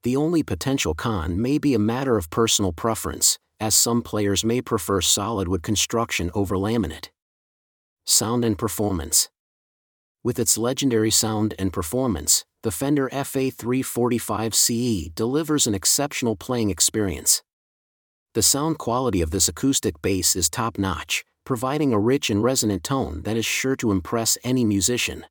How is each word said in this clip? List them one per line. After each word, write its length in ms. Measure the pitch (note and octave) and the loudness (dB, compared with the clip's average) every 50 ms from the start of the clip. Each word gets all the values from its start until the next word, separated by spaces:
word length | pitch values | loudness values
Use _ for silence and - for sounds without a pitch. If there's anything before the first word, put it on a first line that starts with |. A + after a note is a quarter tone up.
| - | 0
The 120 | A#2+ B2+ | 0 0
only 280 | C3+ D3 D#3+ F3 D#3+ - | 2 2 2 2 2 0
potential 500 | - G#2 E2+ - C#3 C3+ C#3 - E2+ D#2 | 0 -4 -4 -2 -2 0 0 0 -2 -2
con 480 | - - A#2+ A2 F#2+ D#2 E2 F2 F#2+ | -2 -2 -2 0 0 -2 -2 0 0
may 160 | A2+ B2+ C#3+ | 0 0 0
be 160 | D3+ D3 D3 C3 | 2 2 2 4
a 60 | G#2+ | 4
matter 360 | G#2 A2 A2+ B2+ C3+ C3+ A#2+ | 4 2 2 0 2 2 2
of 140 | G#2+ F#2 - | 2 0 -2
personal 420 | - A#2+ A2+ A2 - - G#2 F#2 | 0 2 2 4 4 2 2 0
preference, 680 | E2+ - - A#2 A2+ - - D#2 C2+ D#2+ - - - - _ _ _ _ | -2 0 0 0 0 0 -2 -6 -4 2 2 2 2 0 _ _ _ _
as 160 | G#2+ A2 - | -2 2 2
some 260 | - - B2 A#2 A#2+ | 2 4 4 2 0
players 440 | A2+ - - G#2+ G#2 G2+ G2 F#2 - | 0 0 -2 0 2 2 2 2 2
may 160 | A2+ A#2 B2+ | 2 0 0
prefer 400 | - - A#2 G#2+ - - G2 F#2+ | 0 -2 -2 -2 0 0 0 2
solid 480 | F2 - - - G2+ F#2+ A#2 G2 F#2+ F2 | 2 2 2 2 0 -2 -2 -2 0 0
wood 120 | F#2+ F2+ | -2 -2
construction 680 | - - G#2+ F#2+ - - - A2+ A#2 - - - F2 F2+ - | 0 -2 0 0 0 0 0 -2 0 0 -2 -4 -4 -2 0
over 220 | G#2+ G2+ F2+ G#2 | -2 0 0 0
laminate. 540 | F#2 G2 G#2+ A#2 A#2+ G2 D#2+ D#2 - - - _ _ _ _ _ _ _ _ _ _ _ _ _ _ _ _ _ _ _ | 0 0 0 0 0 0 -2 -6 -10 -14 -18 _ _ _ _ _ _ _ _ _ _ _ _ _ _ _ _ _ _ _
Sound 400 | - - - G#2 G#2+ A#2+ B2 A#2+ | 0 0 2 2 2 0 2 2
and 120 | A#2 G#2 | 0 0
performance. 720 | - A#2 G#2 - - G#2+ G#2 G2 E2 C2+ - - - - - _ _ _ _ _ _ _ _ _ _ _ _ _ _ _ _ _ _ _ | 0 -2 -4 -2 0 0 0 0 -2 -2 0 0 0 0 0 _ _ _ _ _ _ _ _ _ _ _ _ _ _ _ _ _ _ _
With 160 | A#2 A#2+ - | -4 -2 0
its 180 | A#2 - - | 0 0 0
legendary 540 | G#2+ A2+ A#2+ C3 - C#3+ C3+ A#2+ A2 G#2+ A2 | 0 0 -2 -2 0 0 2 2 2 2 2
sound 420 | G#2+ - - A2 A2 G#2+ G#2+ A2 - | 2 2 0 0 0 0 0 0 0
and 160 | - F#2+ F#2+ F2+ | -2 -4 -2 -2
performance, 720 | G2 F2 - - B2+ C3+ B2+ F#2+ C#2+ - - - - - _ _ _ | -4 -6 -2 -2 -2 0 0 -2 -2 0 0 0 0 0 _ _ _
the 100 | - A2+ | -6 -6
Fender 380 | - - C#3 C#3 D3+ C#3+ C3+ B2 | -4 -2 -2 0 0 0 0 -2
F 240 | B2+ C3+ C#3 - - | -4 -6 -6 -4 -2
A 140 | C3+ C3 C3 | -2 -2 -2
three 320 | B2 - - A#2 B2 C3 | -4 -4 -4 -2 0 0
forty-five 720 | C3 - - A#2+ A#2+ A#2+ B2 A2+ - - G#2+ G2 A2 A2+ G#2 | -2 -2 -2 0 0 2 0 -2 -2 -4 -4 -2 -2 0 2
C 220 | - - - A#2+ | 2 2 2 0
E 360 | A2+ B2 B2 A2 F2+ D2+ E2 D#2+ | 0 0 0 0 -2 -2 -6 -4
delivers 500 | - A2 A#2+ C3 D3+ E3 D3+ D3+ C#3+ - | -4 -2 0 0 -2 0 0 2 2 2
an 80 | A#2+ G2+ | 2 0
exceptional 640 | F#2 - - - - C#3 C#3+ - - - A#2 A2 | 0 0 0 0 2 0 -2 -4 -2 -2 -2 -2
playing 340 | - - - B2+ A#2+ A2+ G2+ | -2 -4 -4 -2 0 0 0
experience. 720 | F#2 - - - - A2 G#2 F#2+ D#2 B1+ - - - - _ _ _ _ _ _ _ _ _ _ _ _ _ _ _ _ _ _ _ | 2 2 0 0 2 0 0 0 -2 -2 0 0 0 0 _ _ _ _ _ _ _ _ _ _ _ _ _ _ _ _ _ _ _
The 80 | A2+ G#2 | 2 2
sound 340 | - - C#3 D3 D#3+ D#3+ | 2 2 2 0 0 -2
quality 440 | D3+ - A#2+ A2+ B2+ C3+ B2 G#2 F2+ | -2 -2 -2 0 0 0 2 2 2
of 100 | E2 D#2 | 0 0
this 180 | E2 F#2+ - - | 0 0 0 0
acoustic 520 | E2+ - - C3+ C3+ - - G#2+ E2 - | 0 0 0 0 0 2 0 -2 -4 -2
bass 340 | - - G2 F#2 F2 - - | -2 0 0 2 2 0 0
is 140 | F#2+ E2+ - | 0 -2 -2
top-notch, 760 | - - A#2 A2+ - - G2+ F#2+ E2+ D2 - - - - - _ _ _ _ | -2 -2 -4 -4 -2 -2 -2 -2 -2 -4 -4 -6 -6 -6 -6 _ _ _ _
providing 480 | - C3+ A2+ B2 C3 C#3 D#3 D#3 C#3 A#2 | -6 -4 -2 -2 -2 0 0 2 2 2
a 60 | G#2 | 4
rich 300 | G2+ A#2 C3+ C#3+ - - | 4 4 2 2 2 0
and 140 | A2 G2+ A2+ | 0 2 2
resonant 400 | A#2+ C3+ B2 - G#2+ G2+ F2+ - | 2 2 2 2 0 0 -2 -2
tone 400 | - C#3 C3+ A#2 - D#2+ D#2 D#2+ | -2 -2 -2 -2 -2 -6 -8 -6
that 120 | G2+ A2 | -4 -2
is 100 | A2+ G#2+ | -2 -2
sure 300 | - - - - C3 C3+ | -2 -4 -2 -2 -2 -2
to 140 | C3 C3 A2+ | 0 0 2
impress 460 | G2 F#2+ F2 - - A2+ A2+ A2 - - - | 2 0 0 -2 -2 -2 0 0 -2 -2 -2
any 200 | B2+ B2+ C3 A#2+ | -2 0 2 2
musician. 640 | G#2+ G2+ G2 F#2 - B2 A2+ - - - - - - | 2 2 2 2 2 0 0 -2 -4 -6 -8 -14 -18